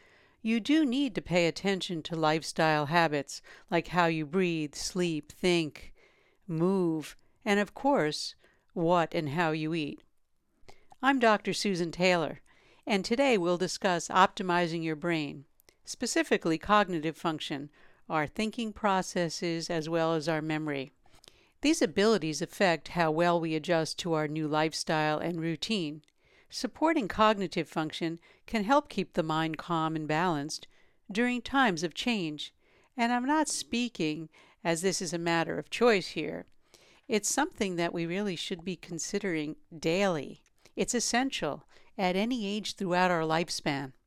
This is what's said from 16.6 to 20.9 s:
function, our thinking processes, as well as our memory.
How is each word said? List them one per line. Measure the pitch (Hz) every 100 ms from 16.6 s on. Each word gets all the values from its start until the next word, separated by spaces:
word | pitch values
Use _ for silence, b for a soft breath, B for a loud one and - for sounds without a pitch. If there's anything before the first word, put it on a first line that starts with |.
| - 208 196 170 156 151
function, | 175 156 - 143 147 b b b -
our | 160 147
thinking | - 220 220 226
processes, | - 208 190 180 190 170 - 175 165 156
as | 170 156
well | 165 160
as | 165 147
our | 160
memory. | 156 156 151 139 135